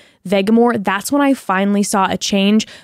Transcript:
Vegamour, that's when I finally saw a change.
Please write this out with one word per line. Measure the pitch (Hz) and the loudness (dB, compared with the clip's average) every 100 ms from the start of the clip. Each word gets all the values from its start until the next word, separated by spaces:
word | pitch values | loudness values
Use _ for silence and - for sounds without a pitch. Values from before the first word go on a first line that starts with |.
| _ _ 180 | _ _ -4
Vegamour, | 196 196 226 240 233 | -2 2 2 2 0
that's | 196 190 - | -2 -4 -2
when | 285 | 0
I | 277 262 | 0 0
finally | - 190 202 202 | -2 -2 0 0
saw | 202 202 185 | 0 0 0
a | 185 | -2
change. | - 202 196 220 - - | -2 0 2 2 0 -10